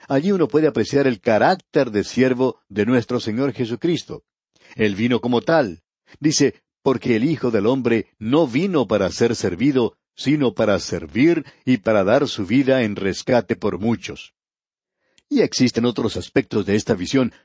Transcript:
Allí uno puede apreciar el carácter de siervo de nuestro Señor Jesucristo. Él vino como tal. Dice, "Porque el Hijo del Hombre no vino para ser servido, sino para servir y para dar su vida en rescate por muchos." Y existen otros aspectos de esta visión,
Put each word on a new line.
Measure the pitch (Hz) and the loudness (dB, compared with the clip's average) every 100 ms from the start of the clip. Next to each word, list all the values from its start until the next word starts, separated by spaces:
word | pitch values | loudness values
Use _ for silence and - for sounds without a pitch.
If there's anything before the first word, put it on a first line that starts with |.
| - | -4
Allí | 139 170 | -2 0
uno | 196 143 | 0 0
puede | 147 156 | 2 2
apreciar | 123 104 135 135 | 0 0 2 0
el | 113 | 0
carácter | - 107 127 190 - 156 127 | 0 2 2 0 -2 -2 0
de | 104 | 0
siervo | 92 - 131 123 131 - _ | -2 0 0 2 0 -2 _
de | 101 104 | -2 0
nuestro | 127 113 123 | 0 0 -4
Señor | 113 110 139 | -4 -4 -4
Jesucristo. | - 117 117 170 165 - 85 - _ _ _ _ - | -4 -6 -4 -2 -4 -6 -16 -18 _ _ _ _ -4
Él | 107 98 | -2 0
vino | 120 120 | 0 0
como | 123 120 | 0 -2
tal. | 110 165 120 85 _ _ _ - | 2 2 0 -4 _ _ _ -4
Dice, | 151 151 139 - _ _ | -2 2 0 -2 _ _
"Porque | - 123 - 113 | -2 -2 0 0
el | |
Hijo | 135 143 127 | 2 0 -2
del | 110 101 | 0 0
Hombre | 135 120 113 - _ | 0 0 0 -2 _
no | 110 143 156 | 0 2 2
vino | 117 196 170 107 | 0 0 -2 0
para | 107 92 | 0 0
ser | - 117 113 | 0 0 0
servido, | 104 87 135 131 113 - _ - | -4 0 0 2 0 -4 _ -8
sino | 135 151 127 | -2 0 0
para | 98 110 95 | 0 0 0
servir | - 90 80 90 151 170 139 - - | -2 -8 -6 0 2 2 -4 -12 -2
y | 127 | 0
para | 110 107 | 2 2
dar | 95 127 143 | 4 2 0
su | - 92 | -4 0
vida | 123 131 131 | 0 2 2
en | 113 98 | 0 -2
rescate | 98 90 - 123 107 113 | -4 -4 0 0 0 -4
por | 107 92 | -4 -2
muchos." | 110 110 - - - _ _ _ _ _ _ _ _ _ _ | -2 -4 -6 -16 -18 _ _ _ _ _ _ _ _ _ _
Y | 285 | 0
existen | 175 - 123 - - | 0 2 0 2 -2
otros | 120 117 - | 0 -4 -4
aspectos | - - 123 113 98 | -4 -4 -2 -2 0
de | 104 | -2
esta | - | 0
visión, | 107 90 135 120 - | -4 0 0 0 -4